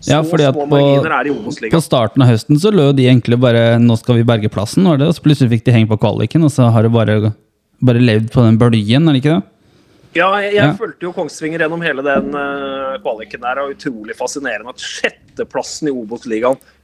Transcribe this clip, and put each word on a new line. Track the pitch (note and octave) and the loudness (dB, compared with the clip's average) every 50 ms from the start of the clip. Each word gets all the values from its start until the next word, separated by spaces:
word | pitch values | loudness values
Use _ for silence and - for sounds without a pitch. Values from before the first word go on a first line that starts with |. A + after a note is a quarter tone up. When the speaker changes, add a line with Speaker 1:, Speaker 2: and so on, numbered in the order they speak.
| - | -4
Speaker 1:
Ja, | - C#3 D3+ | -2 0 0
Speaker 2:
Så | D#3 D#3+ | 0 0
Speaker 1:
fordi | E3+ D#3+ D3 | 0 0 2
at | C#3 C3+ | 2 0
Speaker 2:
små | D3 C#3+ | -2 -2
Speaker 1:
på, | C#3+ | 0
Speaker 2:
marginer | D3+ C#3+ C#3 C#3 C#3 C#3 C3+ D#3+ D3+ C3 | 2 2 4 4 2 2 0 0 -2 -2
er | B2+ | -2
i | D3 C#3 | -2 -4
Obos-ligaen. | A#2+ G#2 - - - A#2+ A2 C3 | -6 -8 -12 -10 -10 -6 -2 -2
Speaker 1:
på | E3 | -2
starten | D3+ - - C3 A2+ G#2+ - A#2 | 0 0 0 0 0 0 2 2
av | A#2 B2+ | 4 4
høsten | A#2 G#2+ - - D3 D3 | 4 2 2 0 0 2
så | E3 G#3+ | 2 2
lød | G#3+ F3+ C#3+ C#3 C#3+ | 2 4 4 2 4
de | C3+ B2+ B2 | 4 4 4
egentlig | B2+ B2 - - A#2+ A#2+ | 4 4 2 2 0 2
bare, | B2+ B2 A#2 A#2 A#2 A#2 A#2 A#2 | 2 2 4 4 2 2 4 4
«Nå | A#2+ A#2+ A2+ | 4 4 2
skal | A2 - - B2 | 2 0 0 0
vi | A#2 A#2 | 2 2
berge | A#2+ A#2+ A2 G#2 G#2 | 2 2 0 0 -2
plassen», | - - G2 - - E3+ F#3+ | -4 -4 -6 -2 0 2 2
var | F#3 D#3 | 2 2
det? | C3 C#3+ | 2 2
Og | E3+ E3 | 0 0
så | - - | 0 2
plutselig | D3+ D3+ - C3+ A2+ A#2+ | 2 2 2 2 2 0
fikk | A2+ - | 0 2
de | B2+ | 2
heng | A#2+ A2+ A2+ | 2 2 2
på | G#2+ A2 | 2 0
kvaliken, | G#2+ - G#2+ G2+ G#2+ A2 A2+ - D#3 E3 | 0 0 0 0 -2 -2 -2 0 2 0
og | D3 | 2
så | - - B2+ A#2 | 2 2 2 2
har | A2+ A#2 A2 | 4 2 2
det | A2+ A#2 | 2 2
bare, | A#2 A2 G#2 G#2+ G#2+ G#2 G#2+ G#2+ _ _ _ _ _ _ _ _ - | 2 2 2 0 0 0 -2 -4 _ _ _ _ _ _ _ _ -2
bare | C3 B2+ B2 | 0 2 2
levd | A#2+ B2+ A#2+ G#2+ A2 A2 A2+ | 4 4 4 2 2 0 0
på | - B2+ A#2+ | 2 2 4
den | A2+ A2+ G#2+ | 4 4 4
bølgen, | A#2+ A#2+ A#2 A2 G2+ G#2 A#2 C#3 E3 E3 | 4 2 2 2 0 0 2 2 2 2
er | C#3+ | 2
det | B2+ C3+ | 0 0
ikke | D3+ D#3+ F#3 | 0 0 -2
det? | - _ _ _ _ _ _ _ _ _ _ _ _ _ - | -4 _ _ _ _ _ _ _ _ _ _ _ _ _ -2
Speaker 2:
Ja, | E3 F3 F#3+ G3 G3+ | -2 0 0 0 -2
jeg, | G3 G3+ G3+ | -4 -2 0
jeg | G3+ - | 2 2
Speaker 1:
Ja. | D3+ E3+ | 0 0
Speaker 2:
fulgte | G3+ A3+ F3 - - | -2 -6 -10 -10 -10
jo | E3+ F3 | -12 -10
Kongsvinger | E3+ G3 E3+ C#3+ - - D#3+ D3+ E3 E3 | -8 -8 -8 -8 -8 -10 -8 -6 -4 -2
gjennom | E3 D#3 E3 E3+ E3+ | -2 -2 -4 -4 -4
hele | E3 C#3+ B2+ | -4 -4 -4
den, | C3+ C#3+ C#3 C#3 C#3 C#3 C#3+ | -2 -2 -2 -2 -2 -4 -6
eh, | C#3+ C#3+ C#3+ C#3+ C#3 C#3 C3+ C3+ C3+ C3+ C3+ C3+ C3 - | -6 -6 -8 -8 -8 -8 -8 -8 -8 -8 -8 -8 -8 -6
kvaliken | D3 A#2 G#2+ A2 G#2 - A#2+ | -8 -8 -8 -10 -14 -14 -10
der, | A#2+ B2 B2+ C#3 | -8 -6 -6 -6
og | C#3 C#3 C#3 | -6 -8 -8
utrolig | - - D3 A#2+ A2 G#2 A2 A2+ | -8 -10 -10 -10 -10 -12 -14 -10
fascinerende | - B2+ B2+ - D3 C#3 B2+ A2 G#2 G#2+ B2 | -8 -8 -8 -8 -8 -8 -8 -8 -8 -10 -14
at | B2+ | -16
sjetteplassen | - - - - - - A#3 - _ _ _ _ - A#2 - - C3+ A#2+ - - - D#3 D3 | -14 -14 -14 -8 -6 -6 -6 -6 _ _ _ _ -12 -10 -8 -8 -8 -8 -8 -10 -8 -6 -6
i | |
Obos-ligaen | C3+ B2 A2+ G#2 A#2 A#2 - B2 A2 A2 A#2 B2+ C3+ - _ _ _ _ | -6 -6 -8 -10 -12 -12 -10 -8 -6 -2 -2 -2 -2 -4 _ _ _ _